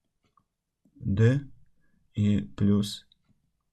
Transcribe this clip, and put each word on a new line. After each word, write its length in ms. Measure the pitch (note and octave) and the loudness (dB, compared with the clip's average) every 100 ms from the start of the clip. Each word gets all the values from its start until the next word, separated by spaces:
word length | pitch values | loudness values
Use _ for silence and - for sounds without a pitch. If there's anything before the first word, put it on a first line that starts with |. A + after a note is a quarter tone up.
| _ _ _ _ _ _ _ _ _ | _ _ _ _ _ _ _ _ _
Д 460 | - - G2 A2+ C#3+ - - - _ _ _ _ | -12 -4 2 2 2 -4 -16 -20 _ _ _ _
і 260 | - G#2 G2+ | -2 0 0
плюс 680 | G2+ - G2+ G2+ G2+ - - _ _ _ _ _ _ | -4 -2 0 2 -2 -8 -18 _ _ _ _ _ _